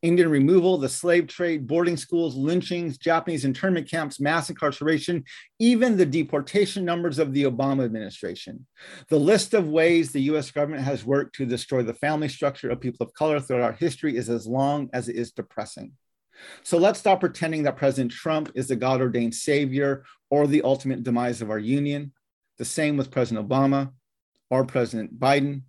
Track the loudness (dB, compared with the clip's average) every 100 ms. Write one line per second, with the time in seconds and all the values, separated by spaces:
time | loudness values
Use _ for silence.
0 | 2 4 4 6 6 6 6 2 0 -4
1 | 2 2 2 -2 -2 -2 -2 0 2 -2
2 | -2 -2 -2 -2 0 0 -2 -4 -4 -6
3 | 0 0 0 -2 -2 -2 0 0 -2 -6
4 | -6 -4 0 0 -2 -4 -4 -2 0 0
5 | 0 -6 -6 -18 -20 _ 4 4 4 4
6 | 2 2 0 -2 -2 0 0 0 -2 -2
7 | -2 -2 -2 2 0 0 0 0 -2 -4
8 | -8 -10 -10 -10 -12 -16 -20 _ -20 -20
9 | 0 2 4 4 4 0 2 2 4 4
10 | 2 -2 0 0 -2 -4 -4 -2 -4 -4
11 | 0 0 0 -6 -4 -4 -2 -2 -2 -4
12 | -2 -2 -4 -2 -4 -4 -6 -6 -6 -6
13 | -8 -2 0 0 0 0 0 0 -4 -2
14 | -4 -4 -2 -4 -2 -2 0 0 -4 -6
15 | -6 -6 -8 -8 -12 -10 -12 -12 -18 _
16 | _ _ _ _ -20 -18 0 4 4 4
17 | 2 2 2 -2 -4 0 -2 0 0 0
18 | -2 -4 -2 -2 -2 -6 -4 -2 0 2
19 | 2 0 -2 -2 0 0 2 0 0 -2
20 | -8 _ _ 2 4 4 2 0 0 -4
21 | -2 0 0 -4 -4 -4 -2 0 0 -4
22 | -8 _ _ _ _ _ -8 -2 0 0
23 | -2 0 0 -2 0 2 4 2 -2 -10
24 | _ _ _ _ _ -2 0 0 -2 -4
25 | -8 -2 2 4 2 -4